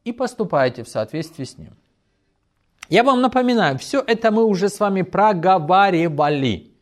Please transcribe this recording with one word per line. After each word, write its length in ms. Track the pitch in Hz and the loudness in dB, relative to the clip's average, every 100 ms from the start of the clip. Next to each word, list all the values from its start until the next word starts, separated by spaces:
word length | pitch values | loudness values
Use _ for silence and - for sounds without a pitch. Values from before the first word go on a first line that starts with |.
и 80 | - | -12
поступаете 720 | 240 240 - 190 151 127 120 | -6 -8 -6 -2 0 0 -2
в 60 | 113 | -8
соответствии 560 | 113 110 151 160 - | -6 -6 -6 -10 -10
с 140 | 127 - | -14 -14
ним. 180 | 80 - _ _ _ _ _ _ _ _ _ _ - | -20 -20 _ _ _ _ _ _ _ _ _ _ 0
Я 160 | 180 | 2
вам 160 | 254 254 | 2 2
напоминаю, 580 | 254 262 247 233 165 135 | 2 0 0 2 0 -2
все 240 | - 277 | -4 -4
это 260 | 254 226 226 | -2 0 0
мы 120 | 214 | 2
уже 240 | 226 185 196 | 2 2 -2
с 120 | - | -2
вами 220 | 208 190 | -2 0
проговаривали. 1700 | 180 185 214 190 170 190 151 185 196 170 170 147 147 147 131 90 - _ | -2 2 2 2 2 2 2 4 4 2 0 0 0 0 -2 -4 -8 _